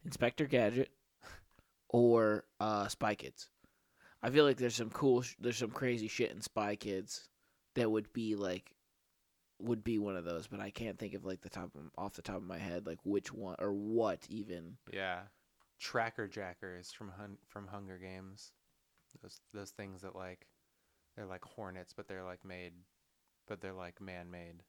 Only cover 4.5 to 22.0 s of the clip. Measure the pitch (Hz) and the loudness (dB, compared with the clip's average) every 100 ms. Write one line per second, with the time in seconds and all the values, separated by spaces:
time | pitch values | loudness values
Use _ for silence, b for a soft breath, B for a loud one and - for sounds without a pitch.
4.5 | 127 123 113 117 - 139 123 123 - 120 | 6 2 0 -4 4 6 6 4 -4 -2
5.5 | 117 113 - 127 120 110 - 120 101 - | 0 -2 0 0 0 -2 0 0 -2 -4
6.5 | - 104 104 107 95 101 - - _ _ | -2 0 -2 -2 -4 -4 -10 -12 _ _
7.5 | _ _ - 113 110 104 120 110 104 98 | _ _ 0 4 2 0 -4 0 0 0
8.5 | 92 - _ _ _ _ _ _ _ _ | -2 -8 _ _ _ _ _ _ _ _
9.5 | _ 110 113 110 110 104 92 85 85 - | _ -2 -2 0 0 0 -2 -4 -6 -6
10.5 | 98 98 - 113 92 104 101 95 92 - | -8 -8 -6 -8 -6 -8 -6 -6 -8 -8
11.5 | 98 87 71 78 - 98 - 82 95 90 | -10 -10 -12 -14 -8 -8 -8 -8 -6 -6
12.5 | 85 92 87 82 82 95 101 - 113 95 | -8 -4 -4 -6 -6 0 0 0 -8 -8
13.5 | - 101 101 104 113 107 85 - 110 101 | -2 -2 0 2 4 4 2 -6 -8 -6
14.5 | 87 85 - - 95 95 90 101 _ _ | -8 -10 -16 -10 -4 -2 -4 -8 _ _
15.5 | _ _ _ - 120 113 - 104 104 92 | _ _ _ -2 0 0 -2 -6 -6 -8
16.5 | 87 95 90 90 - 104 90 104 101 _ | -8 -12 -10 -14 -14 -14 -12 -14 -14 _
17.5 | 104 95 101 98 92 92 92 95 101 - | -12 -10 -10 -10 -12 -12 -12 -14 -16 -20
18.5 | _ _ _ _ _ _ - - - _ | _ _ _ _ _ _ -20 -20 -20 _
19.5 | 104 98 - 98 95 95 92 92 90 _ | -12 -12 -10 -12 -10 -12 -10 -12 -12 _
20.5 | _ _ _ _ _ _ - 98 92 - | _ _ _ _ _ _ -14 -10 -10 -12
21.5 | - 98 92 90 - | -10 -10 -10 -14 -16